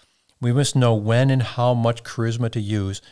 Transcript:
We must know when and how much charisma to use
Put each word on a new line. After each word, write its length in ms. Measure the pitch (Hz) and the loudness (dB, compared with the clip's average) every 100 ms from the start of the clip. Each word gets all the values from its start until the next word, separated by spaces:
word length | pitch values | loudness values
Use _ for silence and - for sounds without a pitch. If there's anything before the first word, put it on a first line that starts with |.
| _ _ _ _ | _ _ _ _
We 120 | 123 | 0
must 240 | 123 156 131 | 0 2 2
know 180 | 123 | 4
when 360 | 110 104 117 135 | 2 2 2 4
and 120 | 131 | 2
how 320 | 120 - 123 | 0 -2 0
much 300 | 123 117 117 | 2 0 -2
charisma 460 | - - 113 113 117 | -8 -4 -4 -2 -4
to 80 | 117 | -4
use 420 | 101 107 98 98 - | -4 -2 -4 -6 -12